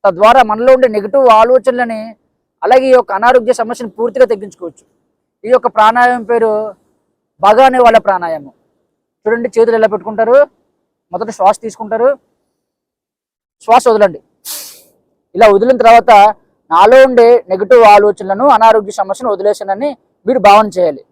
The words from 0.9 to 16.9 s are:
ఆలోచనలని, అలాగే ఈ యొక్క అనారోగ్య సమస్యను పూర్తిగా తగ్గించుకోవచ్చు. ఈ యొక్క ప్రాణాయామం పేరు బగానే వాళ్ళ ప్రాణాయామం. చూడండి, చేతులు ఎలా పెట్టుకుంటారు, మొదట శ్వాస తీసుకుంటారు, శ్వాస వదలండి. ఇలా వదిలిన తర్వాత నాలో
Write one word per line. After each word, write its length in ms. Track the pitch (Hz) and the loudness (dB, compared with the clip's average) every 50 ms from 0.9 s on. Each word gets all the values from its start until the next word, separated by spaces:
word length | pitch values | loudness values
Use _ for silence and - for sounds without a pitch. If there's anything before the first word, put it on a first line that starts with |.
| 214 208 196 214 277 277 262 240 | -2 -6 -8 -4 -2 0 2 2
ఆలోచనలని, 880 | 220 214 220 240 254 262 - 262 247 240 247 226 226 214 220 226 214 _ _ _ _ _ _ _ _ _ | 4 2 2 2 0 0 0 -2 -4 -4 -8 -8 -8 -12 -14 -18 -20 _ _ _ _ _ _ _ _ _
అలాగే 240 | - 190 247 262 262 | -2 0 0 0 2
ఈ 40 | 269 | 2
యొక్క 220 | 254 247 240 - | 0 0 0 -2
అనారోగ్య 400 | 196 190 220 240 262 254 220 233 | -8 -2 -2 0 0 0 0 -2
సమస్యను 380 | 240 - 226 220 240 - 247 202 | -4 -4 -6 -8 -8 -12 -12 -16
పూర్తిగా 360 | _ - 226 240 190 262 254 | _ -8 -8 -8 -2 -2 -2
తగ్గించుకోవచ్చు. 580 | - 233 196 202 202 _ _ 175 165 _ _ _ _ _ _ _ _ _ _ _ _ _ _ - 220 | -2 -2 -8 -8 -18 _ _ -18 -18 _ _ _ _ _ _ _ _ _ _ _ _ _ _ -6 -4
ఈ 40 | |
యొక్క 140 | 247 240 233 | -4 -2 -2
ప్రాణాయామం 580 | 240 _ 220 214 220 233 240 247 247 247 247 220 | -4 _ 0 0 0 0 0 0 -2 -2 -4 -6
పేరు 500 | 190 240 226 226 220 214 214 220 214 190 _ _ _ _ _ _ _ _ _ _ _ _ _ | -4 -4 -2 -2 -2 -4 -6 -8 -10 -14 _ _ _ _ _ _ _ _ _ _ _ _ _
బగానే 380 | - 202 220 233 269 269 254 254 | 0 0 2 4 2 2 2 2
వాళ్ళ 200 | 247 233 226 220 | 2 2 2 2
ప్రాణాయామం. 540 | - 208 190 180 175 170 160 151 143 135 _ _ _ _ _ _ _ _ _ _ _ _ _ _ _ | 0 0 -4 -4 -6 -8 -10 -10 -12 -20 _ _ _ _ _ _ _ _ _ _ _ _ _ _ _
చూడండి, 240 | 214 233 233 233 226 - 226 | -6 -6 -4 -6 -6 -2 -2
చేతులు 180 | 226 233 226 | 0 0 0
ఎలా 100 | 220 220 | -2 -2
పెట్టుకుంటారు, 600 | 214 208 202 - 220 220 214 226 220 247 277 285 277 _ _ _ _ _ _ _ _ _ _ _ _ | -2 -4 -6 -10 -10 -6 -6 -2 0 2 0 0 _ _ _ _ _ _ _ _ _ _ _ _ _
మొదట 180 | - 180 165 - | -12 -12 -12 -12
శ్వాస 300 | - - 190 196 214 - | -8 -2 -2 -2 -2 -2
తీసుకుంటారు, 580 | - 220 - _ 226 208 226 220 233 269 285 _ _ _ _ _ _ _ _ _ _ _ _ _ _ _ _ _ _ _ _ _ _ _ _ _ _ _ _ _ | -10 -16 -14 _ -12 -10 -6 -4 -2 -4 -4 _ _ _ _ _ _ _ _ _ _ _ _ _ _ _ _ _ _ _ _ _ _ _ _ _ _ _ _ _
శ్వాస 280 | _ - 233 262 - 247 | _ 0 0 0 2 0
వదలండి. 340 | 220 208 208 190 156 - _ _ _ _ _ - - - - - - _ _ _ _ _ _ _ _ _ _ _ _ | 0 0 0 -2 -2 -10 _ _ _ _ _ -18 -18 -18 -18 -20 -20 _ _ _ _ _ _ _ _ _ _ _ _
ఇలా 140 | 180 226 214 | 2 2 4
వదిలిన 280 | 202 196 220 247 262 | 4 2 0 -2 -2
తర్వాత 340 | 233 233 226 233 233 233 247 220 202 202 214 208 _ _ _ _ _ _ _ | 0 2 4 4 4 4 4 4 4 4 2 0 _ _ _ _ _ _ _
నాలో 340 | 165 170 - 220 | 0 2 4 4